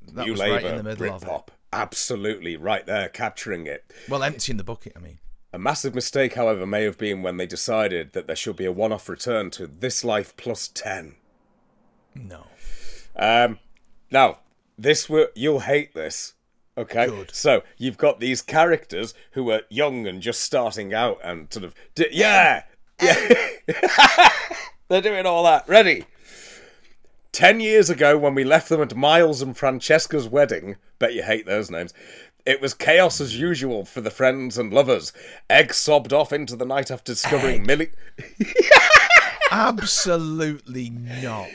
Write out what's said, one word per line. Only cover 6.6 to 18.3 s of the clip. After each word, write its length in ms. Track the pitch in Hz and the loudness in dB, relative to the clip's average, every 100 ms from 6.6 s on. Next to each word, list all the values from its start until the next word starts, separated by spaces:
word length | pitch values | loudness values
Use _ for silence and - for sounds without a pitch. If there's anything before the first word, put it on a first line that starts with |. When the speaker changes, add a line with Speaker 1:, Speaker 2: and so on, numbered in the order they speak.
Speaker 2:
may 200 | 95 104 | -2 -2
have 120 | 107 - | -2 -4
been 260 | 107 95 | -6 -4
when 140 | 90 90 | -6 -6
they 60 | 90 | -8
decided 680 | 87 - 110 104 87 76 | -8 -4 -2 -2 -4 -6
that 140 | 95 82 | -10 -8
there 80 | 80 | -8
should 200 | - 90 | -8 -6
be 80 | |
a 80 | 95 | -6
one-off 360 | 90 110 104 - | -2 -4 -4 -10
return 420 | 87 127 113 92 | -10 -6 -4 -6
to 160 | - 82 | -12 -16
This 380 | 76 123 - | -10 -6 -4
Life 320 | 120 107 120 - | -2 -4 -4 -12
plus 320 | 123 110 - | -10 -10 -10
ten. 480 | - 107 95 80 _ _ _ _ _ _ _ _ _ _ | -12 -10 -10 -12 _ _ _ _ _ _ _ _ _ _
Speaker 1:
No. 320 | 135 101 80 - - - - - - - - | -20 -18 -20 -20 -12 -8 -6 -6 -8 -12 -2
Speaker 2:
Um, 420 | 104 117 120 110 _ - _ - - | 2 4 2 -2 _ -20 _ -20 -2
now, 260 | 131 120 - _ _ _ - | 4 4 2 _ _ _ -4
this 300 | 123 147 - | 0 0 2
were, 220 | 156 156 | 2 2
you'll 260 | 107 143 139 | 0 -2 -2
hate 320 | 120 147 147 | 0 -2 -2
this. 420 | 82 78 - - _ _ _ _ - | -10 -10 -10 -14 _ _ _ _ -12
Okay, 280 | 110 113 123 | -6 -2 -2
Speaker 1:
Good. 240 | 101 92 | -4 -14
Speaker 2:
so 280 | - 151 117 - - | -2 2 2 -2 -10
you've 200 | 123 104 | -8 0
got 200 | 147 127 | 0 0
these 220 | 123 | -4